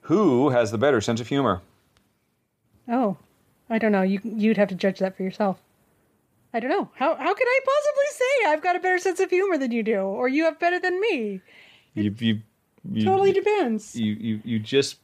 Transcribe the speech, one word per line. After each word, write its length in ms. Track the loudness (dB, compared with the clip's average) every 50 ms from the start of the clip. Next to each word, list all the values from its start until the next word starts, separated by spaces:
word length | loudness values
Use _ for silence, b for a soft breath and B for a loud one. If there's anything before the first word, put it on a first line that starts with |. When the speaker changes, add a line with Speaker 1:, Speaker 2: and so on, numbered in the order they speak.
Speaker 1:
Who 480 | _ 2 2 4 6 4 4 4 4 4
has 220 | 4 2 2 2
the 60 | 0 2
better 200 | 2 4 4 2
sense 200 | 2 0 -2 -2
of 60 | -2
humor? 340 | -2 -2 0 2 2 0 -2 -6 _ _ _ _ _ _ _ _ _ _ _ _ _ _ _ _ _ _ _ _ _ _ _ _ -4
Speaker 2:
Oh, 280 | -2 0 0 0 -2 -6 -12 _ _ _ _ _ _ _ _ _
I 80 | -2
don't 140 | 0 2 2
know. 100 | 2 4
You, 180 | 2 2 0 -2 -6
you'd 340 | -8 -4 0 2 2 4
have 120 | 4 2 0
to 60 | 0
judge 240 | 0 0 -2 0 0
that 160 | -4 -4 -4
for 80 | -6 -6
yourself. 340 | -6 -2 -2 -2 -2 -2 -4 _ _ _ _ _ _ _ _ _ _ _ _ _ _ _ _ _ _ -8
I 60 | -6
don't 120 | -4 -2
know. 180 | -2 -2 -4 -6 _
How, 200 | -2 -2 -2 -2
how 180 | -2 -2 -4 0
could 140 | 0 0
I 120 | 2 2 0 0
possibly 400 | 2 0 0 0 0 0 0 -2 -2
say 380 | -2 -2 -2 0 2 2 2 2
I've 100 | 0 0 0
got 120 | -2 -2
a 40 | 0
better 180 | 0 0 0 0
sense 200 | 0 -4 -2 -2
of 100 | -2 0
humor 280 | 0 0 0 0 0
than 140 | -2 -2 -2
you 120 | -2 -2 -2
do, 160 | -2 -2 -2
or 280 | -2 -4 -4 -2 -2
you 180 | 0 0 0 0
have 140 | 0 -2 0
better 200 | -2 -2 -2 0
than 200 | -2 -2 -2 -2
me? 420 | -2 -2 -2 -2 -4 -6 -8 -10 _ b b b b b b b b b b
It 80 | -4 -4
Speaker 1:
You, 120 | -2 -2 -2
you, 220 | -2 -2 -2 -2 -6 _ _ _ _ _ _ _ -12 -6
you, 140 | -4 0 2
Speaker 2:
totally 260 | 2 2 4 4 4
depends. 640 | 2 2 2 2 0 2 0 0 -2 -4 -6 -10 -6
Speaker 1:
You, 180 | -4 -2 -2 -2
you, 280 | -2 -4 -4 -4 -4 -4
you 160 | -4 -4 -4
just 380 | -4 0 2 2 2 0 -6 _